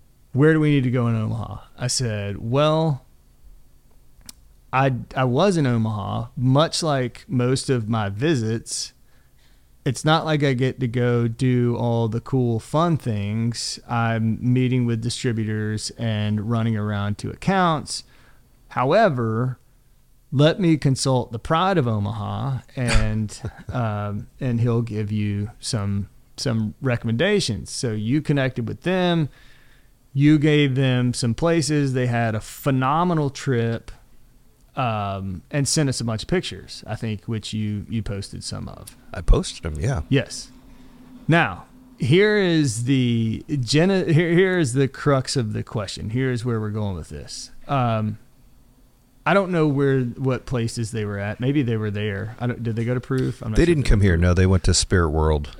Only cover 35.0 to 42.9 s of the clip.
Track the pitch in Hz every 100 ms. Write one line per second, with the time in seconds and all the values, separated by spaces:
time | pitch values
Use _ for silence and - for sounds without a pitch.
35 | 101 98 98 90 - 151 139 160 143 -
36 | 113 110 - 180 - 90 - - - 107
37 | 113 107 - 110 - 110 107 104 - 113
38 | 104 98 98 92 - 101 92 - - -
39 | - - 85 - - - 82 76 98 120
40 | - 135 - - - - - - - -
41 | - - - 170 131 90 - - - -
42 | 110 170 208 214 185 165 143 110 120